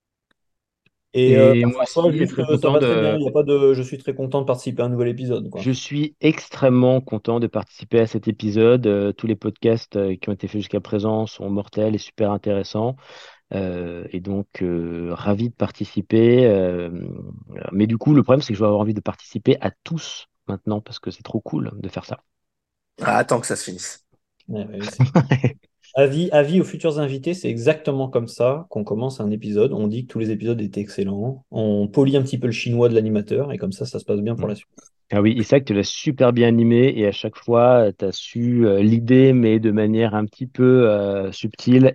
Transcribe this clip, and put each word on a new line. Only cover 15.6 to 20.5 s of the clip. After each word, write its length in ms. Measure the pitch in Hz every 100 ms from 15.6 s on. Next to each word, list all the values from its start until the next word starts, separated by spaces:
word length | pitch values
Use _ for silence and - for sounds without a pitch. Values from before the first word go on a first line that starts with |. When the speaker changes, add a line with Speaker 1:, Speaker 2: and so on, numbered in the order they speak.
| 101 - 104 - 95 110 117 123 123
Speaker 2:
Euh... 440 | 98 92 90 87 87 90 90 - - - 50 -
mais 120 | 95 110
du 120 | 117
coup, 160 | 143
le 100 | 147
problème, 180 | 117 135
c'est 120 | -
que 40 | 101
je 60 |
vais 40 | 107
avoir 120 | 104
envie 140 | 107
de 80 | 104
participer 560 | - - - 104 127 131
à 120 | 98 -
tous 440 | - 165 - - - _
maintenant 320 | -